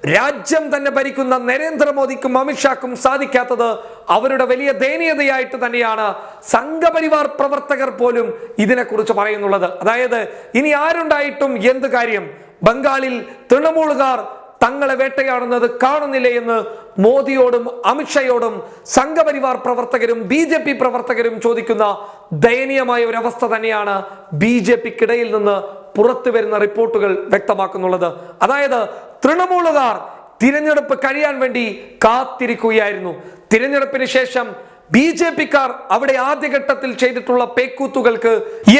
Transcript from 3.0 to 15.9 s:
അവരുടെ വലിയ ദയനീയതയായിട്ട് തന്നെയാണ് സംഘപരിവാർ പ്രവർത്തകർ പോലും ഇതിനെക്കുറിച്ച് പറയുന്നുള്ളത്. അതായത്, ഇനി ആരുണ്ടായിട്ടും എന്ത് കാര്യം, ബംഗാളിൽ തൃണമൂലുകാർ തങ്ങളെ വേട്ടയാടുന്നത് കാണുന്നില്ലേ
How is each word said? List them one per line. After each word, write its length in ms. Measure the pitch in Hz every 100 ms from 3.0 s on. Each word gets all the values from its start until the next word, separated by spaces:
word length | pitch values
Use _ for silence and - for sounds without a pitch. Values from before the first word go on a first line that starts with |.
| 262 269 277 247 240 240 233 220 - - -
അവരുടെ 360 | 180 262 262 254
വലിയ 260 | 254 277
ദയനീയതയായിട്ട് 920 | 220 262 320 330 285 277 262 254 262 240
തന്നെയാണ് 480 | 240 226 220 214 - - - -
സംഘപരിവാർ 800 | 233 277 320 330 320 320 302 285
പ്രവർത്തകർ 600 | - 277 285 - 269 262
പോലും 440 | 208 240 240 226 - - -
ഇതിനെക്കുറിച്ച് 540 | 202 247 - 214 220
പറയുന്നുള്ളത്. 520 | 208 208 208 202 196 185
അതായത്, 640 | - 202 240 254 233 208 - - 233
ഇനി 140 | 302
ആരുണ്ടായിട്ടും 840 | 285 311 339 320 294 285 - 277 240 226
എന്ത് 180 | 262 254
കാര്യം, 420 | 254 233 208 165 - - -
ബംഗാളിൽ 640 | 208 247 269 269 262 240 - - -
തൃണമൂലുകാർ 760 | 262 311 320 311 269 269 247 202 - - -
തങ്ങളെ 320 | 233 277 277 254
വേട്ടയാടുന്നത് 840 | 262 269 269 247 247 240 233 240
കാണുന്നില്ലേ 480 | 262